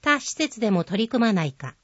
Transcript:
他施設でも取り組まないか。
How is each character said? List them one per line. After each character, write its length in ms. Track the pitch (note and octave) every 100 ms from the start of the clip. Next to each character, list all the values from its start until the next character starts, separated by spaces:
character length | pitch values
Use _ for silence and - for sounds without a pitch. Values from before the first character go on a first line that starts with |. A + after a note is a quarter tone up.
他 160 | - D4
施 160 | -
設 240 | - D#4 -
で 140 | G#3+
も 100 | F#3+
取 220 | E3 G3
り 40 | A3
組 180 | B3+ A3+
ま 60 |
な 120 | G3
い 80 | D#3
か。 240 | C3+ C3+ -